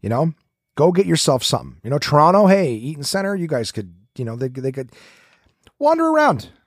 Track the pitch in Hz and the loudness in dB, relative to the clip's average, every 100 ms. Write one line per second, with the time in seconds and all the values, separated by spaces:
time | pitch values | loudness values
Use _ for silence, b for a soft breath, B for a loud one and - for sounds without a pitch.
0 | 98 117 160 156 _ _ _ - 156 180 | -4 -2 -2 -4 _ _ _ 0 2 2
1 | 196 165 - 131 - 117 67 65 110 143 | 0 0 2 0 0 -4 -6 -16 -6 -4
2 | - 147 156 190 202 196 170 113 123 156 | 0 4 6 6 6 4 2 -4 -8 -8
3 | 143 196 196 202 170 143 110 - 98 87 | -6 -4 -4 -4 -4 -4 -6 -8 -12 -16
4 | 101 - 120 117 131 131 131 131 127 b | _ -12 -10 -6 -8 -6 -8 -8 -12 b
5 | b b b b b b _ _ 285 330 | b b b b b b _ _ 0 2
6 | 330 311 302 165 - _ | 2 2 2 0 -4 _